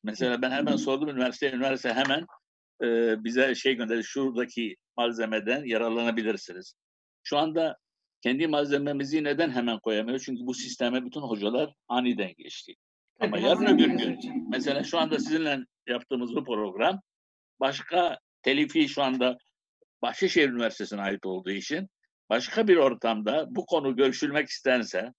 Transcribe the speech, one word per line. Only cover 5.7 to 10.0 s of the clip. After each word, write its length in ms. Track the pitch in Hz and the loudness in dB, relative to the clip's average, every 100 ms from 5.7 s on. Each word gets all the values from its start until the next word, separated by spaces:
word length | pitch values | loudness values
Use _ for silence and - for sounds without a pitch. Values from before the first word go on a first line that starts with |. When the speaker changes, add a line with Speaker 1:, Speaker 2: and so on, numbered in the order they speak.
| 113 117 113 117 113 107 101 - 90 92 _ _ _ _ _ | 0 0 0 0 0 -2 -4 -8 -14 -16 _ _ _ _ _
Speaker 1:
Şu 160 | - 143 | -2 0
anda 380 | 160 160 160 - _ _ _ _ | 2 0 -2 -4 _ _ _ _
kendi 240 | 117 131 160 | -2 0 2
malzememizi 760 | 147 143 143 143 143 139 156 | 2 2 0 0 -4 -2 -2
neden 260 | 147 139 170 | 0 0 0
hemen 280 | 123 120 110 | 0 -2 -2
koyamıyoruz? 460 | 113 107 | 0 0